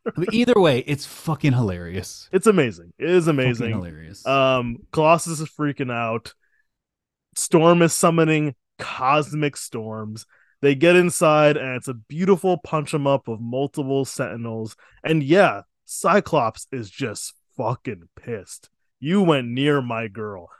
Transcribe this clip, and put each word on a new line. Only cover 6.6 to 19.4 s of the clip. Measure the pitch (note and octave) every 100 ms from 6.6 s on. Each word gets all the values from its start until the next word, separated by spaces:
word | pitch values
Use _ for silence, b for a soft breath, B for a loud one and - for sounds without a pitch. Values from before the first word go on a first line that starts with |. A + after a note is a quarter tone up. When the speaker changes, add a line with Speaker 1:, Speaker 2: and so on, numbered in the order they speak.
| _ _ _ _ _ _ _ -
Speaker 2:
Storm | - E3+ E3 F3
is | E3
summoning | - E3+ E3 D#3 D#3 D3+ - _ -
cosmic | - - C3 D3+ C#3+ D3+ D3 -
storms. | - A#2 A2 A2 G#2+ A2 - _ _ _
They | C#3+
get | C3+ E3+ F3+
inside, | F3 - E3 D3+ D3+ A#2+
and | C3 B2+
it's | C#3
a |
beautiful | A#2 - D3+ F#3+ F3+ F#3+ F3+
punch | - D#3 C#3+
'em | D3+ C#3
up | C#3 -
of | A2
multiple | A#2 B2+ C#3+ - C3+ C#3
Sentinels. | C3 - A#2 A2+ A#2 A2+ A2+ - b b
And | - D#3+
yeah, | C3+ F#3 E3+ G2+ - _
Cyclops | - - F3+ F#3+ - D#3 A#2 - -
is | C3 G2+
just | - B2 G2+ - - _ -
fucking | A2+ B2 B2+ F#2 F2 -
pissed. | - A2 F2 - _ _ _ _
"You | C#3+ G3+
went | F3 C#3+